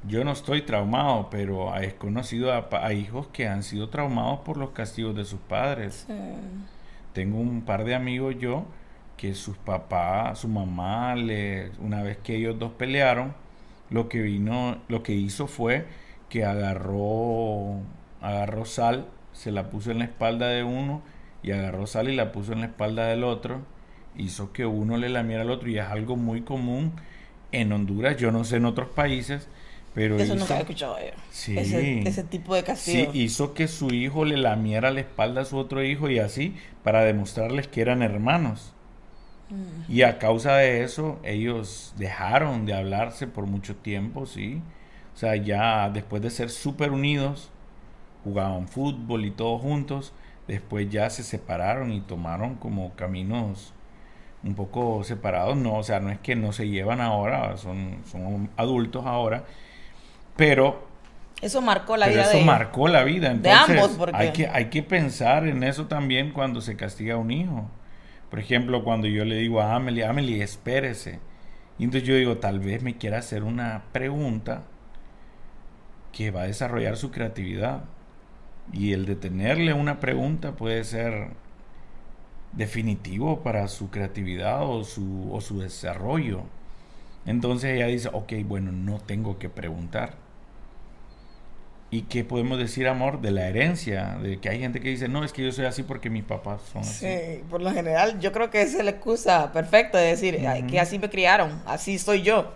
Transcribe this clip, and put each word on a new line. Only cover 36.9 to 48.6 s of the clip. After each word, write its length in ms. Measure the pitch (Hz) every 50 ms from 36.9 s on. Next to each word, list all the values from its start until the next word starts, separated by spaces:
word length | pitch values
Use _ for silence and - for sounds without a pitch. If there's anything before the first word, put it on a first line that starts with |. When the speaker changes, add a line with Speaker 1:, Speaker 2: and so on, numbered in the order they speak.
| - 110 110
Speaker 1:
demostrarles 640 | 110 107 101 101 98 - - 110 117 127 143 139 139
que 120 | - 120
eran 220 | 113 123 123 123
hermanos. 720 | 120 110 104 104 107 123 156 175 160 120 107 107 - - - - - - - - - - - - - - - - - -
Speaker 2:
Mm. 340 | 202 196 190 180 160 165 165
Speaker 1:
Y 160 | - 117 120
a 160 | 127 120 117 -
causa 380 | - 131 117 113 117 143 139
de 260 | 139 135 131 123 117
eso, 360 | 123 123 - - 156 156 - 165 -
ellos 680 | - 104 104 110 120 120 113 107 95 - - - - -
dejaron 680 | 101 98 95 92 - 95 95 117 139 156 147 131 113 110
de 80 | 104 101
hablarse 520 | 95 95 98 98 101 113 120 - - 139
por 200 | 117 - 107 101
mucho 300 | 98 98 101 98 - 101
tiempo, 500 | - - 107 101 101 98 113 135 139 135
¿sí? 360 | 131 - 98 98 104 135 160 165 160 - - - - - - - - -
O 20 | -
sea, 180 | - 110 107
ya 540 | 104 104 104 101 101 110 117 110 107 101 101
después 320 | 101 107 104 - 107 104
de 80 | 107 117
ser 200 | 117 - 120 120
súper 400 | - - - 143 139 - 151 143
unidos, 600 | 139 135 139 143 147 143 135 139 143 - - - - - - - - - - - - - - - - - -
jugaban 440 | 104 98 101 95 98 95 90